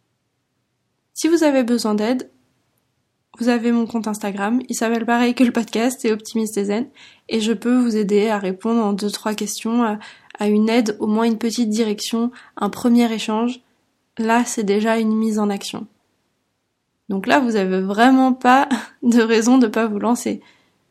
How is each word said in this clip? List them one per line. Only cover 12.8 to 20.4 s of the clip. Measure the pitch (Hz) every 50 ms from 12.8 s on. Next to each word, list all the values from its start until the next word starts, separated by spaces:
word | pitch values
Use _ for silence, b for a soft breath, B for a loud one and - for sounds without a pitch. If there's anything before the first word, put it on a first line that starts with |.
| - 247 233 240 240 226
échange. | 226 214 - - 214 220 233 240 247 - _ _ _ _ _ _ _ _ _ _ _ -
Là, | 220 220 226 240 240
c'est | 240 - 240 214
déjà | 196 202 214 214 226 226 226
une | 226 214 214
mise | 220 220 220 208 214
en | 208 208
action. | 202 196 - - - - 214 - _ _ _ _ _ _ _ _ _ _ _ _ _ _ _ _ _ _ _ _ _ _ _ -
Donc | 190 190 190 247
là, | - 294
vous | 262 233 214
avez | 208 190 190 185 190
vraiment | 190 190 202 208 233 262 262 262 262 262
pas | 254 254 - 247 254 269 285 285 269 - -
<laughs> | - _ - -
de | 240 226 240
raison | 220 220 233 220 220 233 254 269
de | 240 214
pas | - 226 226
vous | 220 208 202
lancer. | 202 220 240 240 - 220 202 -